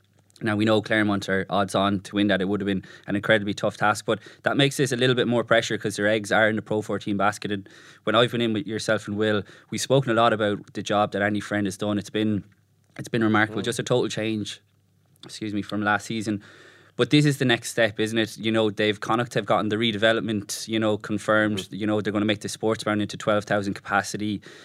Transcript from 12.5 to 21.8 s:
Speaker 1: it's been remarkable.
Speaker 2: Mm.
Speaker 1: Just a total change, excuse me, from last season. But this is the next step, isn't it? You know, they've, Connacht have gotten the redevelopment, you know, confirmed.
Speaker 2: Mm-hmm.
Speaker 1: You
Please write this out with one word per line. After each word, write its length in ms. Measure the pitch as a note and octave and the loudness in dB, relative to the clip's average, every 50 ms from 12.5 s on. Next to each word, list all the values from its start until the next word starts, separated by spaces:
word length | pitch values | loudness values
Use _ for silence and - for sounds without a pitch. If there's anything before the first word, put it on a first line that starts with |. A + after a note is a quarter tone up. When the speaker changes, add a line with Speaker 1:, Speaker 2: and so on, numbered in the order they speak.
| _ _ _ _ _ _ _ _ _ - | _ _ _ _ _ _ _ _ _ -14
Speaker 1:
it's 100 | B2+ - | -10 -6
been 140 | - A#2+ A2+ | -2 0 2
remarkable. 400 | G#2+ A2 G#2 G#2+ G#2+ G#2+ A2 F#2+ | 4 4 4 2 2 0 -4 -4
Speaker 2:
Mm. 40 | |
Speaker 1:
Just 120 | A#2 A2+ - | -2 -4 -4
a 60 | A#2+ | -2
total 240 | - B2 B2 F#2+ A2 | 0 0 2 2 0
change, 520 | - A2 G#2+ A2 A2 G#2+ G#2 - - - _ _ _ _ _ _ _ _ _ _ _ _ - | -2 -4 -4 -4 -4 -4 -6 -8 -10 -14 _ _ _ _ _ _ _ _ _ _ _ _ -20
excuse 300 | - - - A2 G#2+ G2+ | -18 -14 -10 -8 -6 -4
me, 80 | G#2 F#2+ | -4 -4
from 200 | - G2+ G#2 G#2 | -4 -4 -2 0
last 240 | G#2 G#2 G2+ - | 0 0 0 0
season. 360 | - A#2 A2+ G2+ A2 G#2+ G2 - - - - - - - - - _ _ | -4 -6 -4 -4 -4 -4 -6 -6 -12 -20 -20 -20 -20 -20 -20 -20 _ _
But 140 | - A#2+ A#2 | -2 2 4
this 160 | - D3 D3 | 6 6 6
is 100 | D3 C3+ | 4 2
the 80 | C3 C3 | 2 2
next 260 | B2+ A#2 A#2 - - | 2 2 2 0 -4
step, 300 | - - A#2 G#2+ G#2 - | 0 2 2 2 2 -2
isn't 160 | A2 G#2+ A2+ | -2 0 0
it? 220 | A2+ A2 G2+ - - | 0 -2 -2 -4 -4
You 120 | G2+ A2+ | -2 0
know, 200 | A2 A2+ A2 G#2+ | 2 2 2 0
they've, 280 | G2 - A2 G#2+ G#2 G2+ | 0 2 2 2 0 0
Connacht 360 | - A2+ A2+ A#2 A#2+ A#2+ - | -2 -2 0 0 -2 -2 -4
have 100 | B2 G#2 | -4 0
gotten 240 | - A#2 F#2 G2 G#2+ | 2 0 0 2 0
the 80 | G#2 | 0
redevelopment, 880 | G#2+ A#2 A#2 G#2+ G2 A2 A2 A2+ A2+ F#2 A2 A2+ G#2 G2+ - - - - - | 0 0 0 0 2 2 2 2 2 0 -2 -2 -4 -4 -6 -8 -10 -8 -4
you 100 | A2 A2+ | -2 0
know, 180 | A2+ G#2+ G#2+ | 0 0 0
confirmed. 640 | G2+ - - G#2+ G2+ - - G#2+ G#2+ G#2+ G#2+ G#2+ G2 | -2 -2 -4 -6 -4 0 2 2 4 4 2 0 -2
Speaker 2:
Mm-hmm. 160 | F2+ - - | -6 -8 -8
Speaker 1:
You 120 | F#2+ | -6